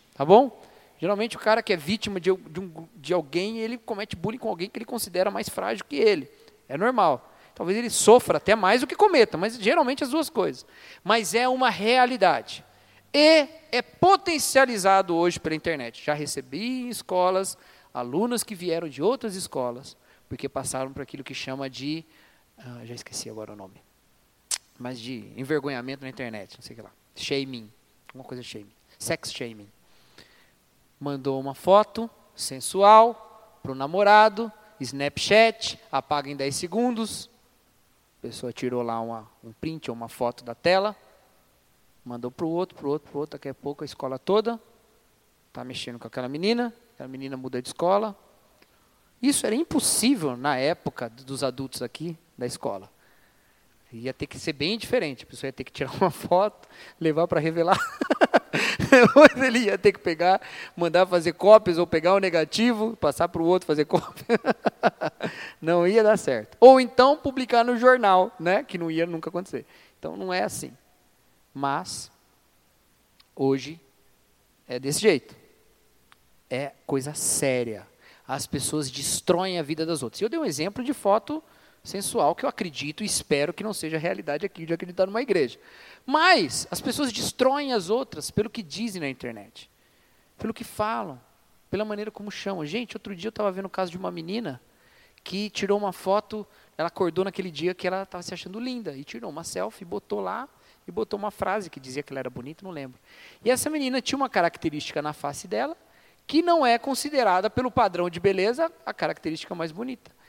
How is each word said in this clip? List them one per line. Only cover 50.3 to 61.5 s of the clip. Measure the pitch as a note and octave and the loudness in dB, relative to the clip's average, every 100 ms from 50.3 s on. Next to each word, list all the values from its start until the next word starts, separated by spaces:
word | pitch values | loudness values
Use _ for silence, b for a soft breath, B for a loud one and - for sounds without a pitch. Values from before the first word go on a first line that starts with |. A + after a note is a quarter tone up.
| B2 | -2
na | C#3+ C3 | -2 0
época | C#3 F3 - - A#2 | 0 -2 -6 -8 -10
d-, | A#2 | -12
dos | C3 C3+ | -12 -6
adultos | C3+ B2+ C3+ - | -4 -4 -10 -10
aqui | B2 - E3 D#3+ _ - | -10 -8 -10 -10 _ -10
da | B2 | -8
escola. | - B2 G2 G2 b b b b b b b b _ _ | -6 -6 -8 -12 b b b b b b b b _ _
Ia | A#2 B2 | -12 -10
ter | C3 D3 | -8 -10
que | - | -8
ser | - | -8
bem | C#3+ D3+ A3 | -4 -4 -4
diferente, | - B3 E3 C3 | -2 -2 -2 -6
a | - | -14
pessoa | B2 C3+ | -12 -10
ia | |
ter | - | -10
que | C3+ | -12
tirar | - C#3 | -8 -8
<laughs> | - | 0
uma | F#3 | 0
foto, | - - F3+ G#3 - - B B - | 0 0 2 2 -2 -16 B B -4
levar | E3 D3+ F3 | 0 2 2
pra | E3 | 0
revelar. | D#3 E3 E3 F#3+ - - - - D#4+ | 0 0 2 2 0 -6 -2 2 4
<laughs> | - - - - - - | 4 0 -2 -2 -2 6
Depois | B3+ A#3+ C4+ D4+ B3 | 8 8 10 10 10
ele | C4 A#3 G#3 | 2 2 0
ia | G3 | 2
ter | G#3 | 2
que | F#3+ | 2
pegar, | F3+ D#3+ F3 F#3+ B B B - | -2 0 2 2 B B B -4
mandar | E3+ E3+ F#3 | 0 2 4
fazer | F3+ E3 | 2 0
cópias | D#3+ F#3+ | 2 8